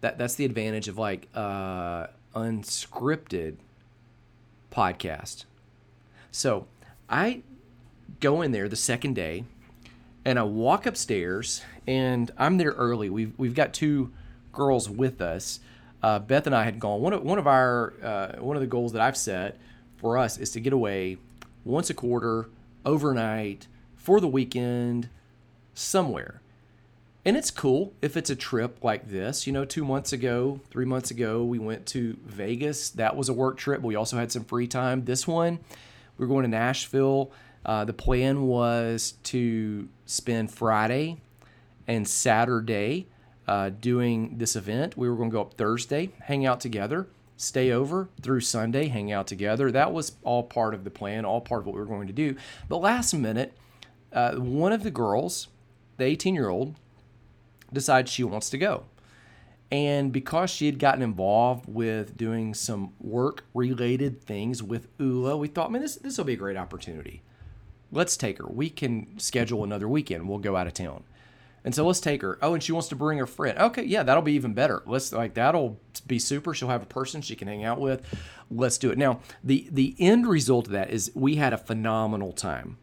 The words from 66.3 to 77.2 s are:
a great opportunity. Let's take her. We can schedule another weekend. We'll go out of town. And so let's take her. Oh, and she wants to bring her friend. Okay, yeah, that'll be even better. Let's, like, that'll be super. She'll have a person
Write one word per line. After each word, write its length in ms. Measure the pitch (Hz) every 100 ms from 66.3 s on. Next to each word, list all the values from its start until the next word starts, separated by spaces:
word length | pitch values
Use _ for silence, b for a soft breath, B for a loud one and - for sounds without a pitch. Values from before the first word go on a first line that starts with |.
a 40 | 113
great 200 | 98 95
opportunity. 680 | 87 87 - 80 73 78 - b b b b - _
Let's 240 | 143 175 -
take 220 | 110 95
her. 80 | -
We 200 | 117 156
can 500 | 156 135 117 - 107
schedule 460 | - 127 117 113
another 240 | 104 104 104
weekend. 400 | 147 151 85 87
We'll 100 | 101
go 180 | 101 95
out 100 | 87
of 80 |
town. 300 | - 90 69 - b b b b b
And 120 | -
so 120 | 127 160
let's 140 | 180
take 220 | - 143
her. 160 | 95 -
Oh, 140 | 147
and 80 | 170
she 100 | -
wants 160 | 170 -
to 80 | 139
bring 220 | 147 151
her 80 | 127
friend. 320 | - 147 -
Okay, 260 | 214 240
yeah, 180 | - 208
that'll 200 | 131 143
be 100 | 151
even 220 | 147 127
better. 280 | 104 147 107 -
Let's, 260 | 127 131
like, 220 | 117 113
that'll 440 | 101 123 165 127 107 - - -
be 120 | 120
super. 360 | - 143 147
She'll 140 | 151 127
have 140 | 123
a 40 | 98
person 340 | - 131 156